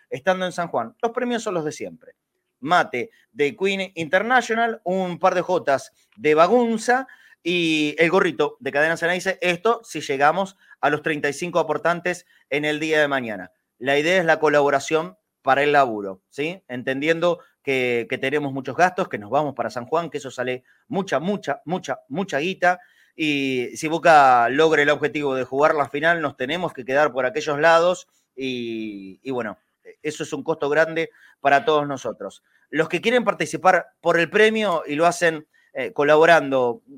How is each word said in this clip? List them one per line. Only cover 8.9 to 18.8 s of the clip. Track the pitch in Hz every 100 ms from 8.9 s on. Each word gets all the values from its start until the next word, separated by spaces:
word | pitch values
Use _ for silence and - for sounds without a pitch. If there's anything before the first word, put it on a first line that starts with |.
| 165
Ceneice. | 170 185 185 185
Esto | 180 175 226 226
si | - 156
llegamos | 147 135 147 170 190 - _ _
a | 139
los | 147
treinta | 160 151 143
y |
cinco | 139 175 170
aportantes | 156 151 165 175 180 175 - _ -
en | 143
el | 151 151
día | 156 151
de | 143
mañana. | 139 117 101 92 _ _ _
La | 127 143
idea | 156 185
es |
la | 165 156
colaboración | 151 147 143 139 - 156 175 190 _ _
para | 135 131
el | 147
laburo, | 147 135 107 98 95 _
¿sí? | - 151 190 -
Entendiendo | 123 127 135 151 165 175 165 - _
que, | - 131 123 120 113
que | 123
tenemos | 135 147 143
muchos | 135 135
gastos, | 156